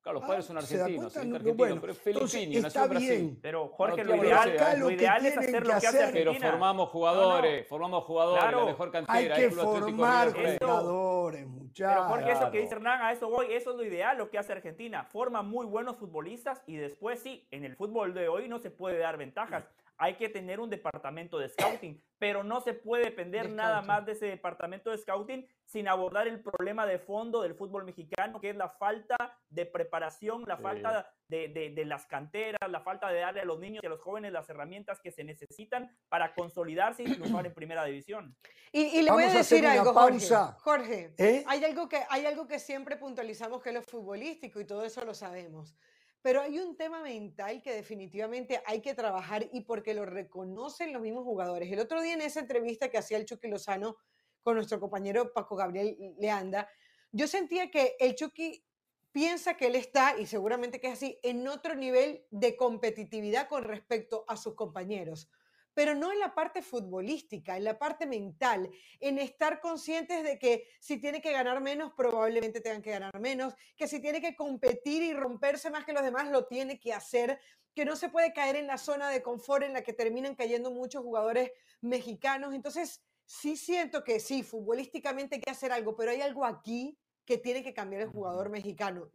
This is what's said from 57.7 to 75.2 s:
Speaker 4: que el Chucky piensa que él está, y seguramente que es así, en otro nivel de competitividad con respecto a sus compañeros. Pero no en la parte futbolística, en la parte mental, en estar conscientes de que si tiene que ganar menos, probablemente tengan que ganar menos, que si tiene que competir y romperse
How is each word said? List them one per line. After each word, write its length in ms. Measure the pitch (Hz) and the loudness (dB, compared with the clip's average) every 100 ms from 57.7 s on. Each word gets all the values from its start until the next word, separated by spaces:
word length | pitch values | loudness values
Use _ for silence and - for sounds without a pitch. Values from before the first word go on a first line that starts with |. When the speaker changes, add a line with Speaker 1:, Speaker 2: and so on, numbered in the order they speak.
Speaker 4:
que 240 | 311 254 254 | 2 2 4
el 160 | 254 | 2
Chucky 500 | 254 302 - 320 320 _ _ _ _ _ | 2 -6 -6 -8 -8 _ _ _ _ _
piensa 460 | 285 320 339 349 339 | 0 0 0 -2 0
que 100 | 254 | 2
él 80 | |
está, 420 | 247 247 277 262 285 | 2 0 4 4 4
y 100 | 202 | -4
seguramente 520 | 220 196 247 240 247 | -4 -2 -2 -4 -6
que 60 | 254 | -8
es 60 | |
así, 260 | 247 269 - | -6 -8 -4
en 240 | 247 240 254 | -4 -4 -4
otro 260 | 294 330 | -6 -6
nivel 500 | 302 262 254 285 302 _ | -4 2 4 4 0 _
de 240 | 202 233 233 | 0 0 2
competitividad 920 | 254 226 233 220 202 220 208 226 285 | 0 2 -2 -4 -8 -6 -2 -2 0
con 160 | 285 | -4
respecto 600 | 220 208 _ 233 220 226 220 | -6 -10 _ -4 -2 -8 -6
a 80 | 220 | -8
sus 180 | 226 | -8
compañeros. 760 | - 208 156 185 208 165 160 - _ _ _ _ | -8 -8 -6 -6 -6 -8 -10 -16 _ _ _ _
Pero 200 | - 294 | 0 2
no 180 | 294 330 | 2 -2
en 60 | 403 | -2
la 140 | 392 | -2
parte 260 | - 320 370 | -2 -4 -4
futbolística, 960 | - 247 185 185 196 302 - 202 156 185 | -8 -8 -6 -6 -4 -6 -8 -14 -8 -4
en 80 | |
la 140 | 208 220 | -4 -2
parte 260 | 294 320 | -4 -4
mental, 640 | 320 233 196 160 262 208 185 - - - | -4 -4 -6 -2 0 2 -2 -10 -20 -6
en 180 | 277 277 | -4 -2
estar 400 | 269 - 311 311 | -4 0 0 0
conscientes 640 | 339 320 - 320 330 349 | -4 -6 -4 -4 -2 -4
de 160 | 311 277 | -2 0
que 280 | 254 233 233 _ | 2 2 0 _
si 180 | - 285 | -8 -6
tiene 240 | 277 302 | -4 -4
que 100 | 311 | -2
ganar 300 | 277 247 262 | 0 0 -2
menos, 300 | 269 294 311 - | -2 -4 -6 0
probablemente 640 | 247 233 220 226 220 220 | 0 2 2 2 -2 -6
tengan 220 | 226 214 | -6 -8
que 80 | 208 | -6
ganar 280 | 202 196 196 | -8 -8 -6
menos, 340 | 233 262 262 254 - | -4 -2 -4 -6 -20
que 140 | _ 294 | _ -4
si 100 | 294 | -4
tiene 220 | 269 302 | -2 -2
que 160 | 339 - | -2 -4
competir 640 | 294 262 - - - 302 | -6 2 2 2 0 0
y 120 | 330 | 0
romperse 560 | 285 | -2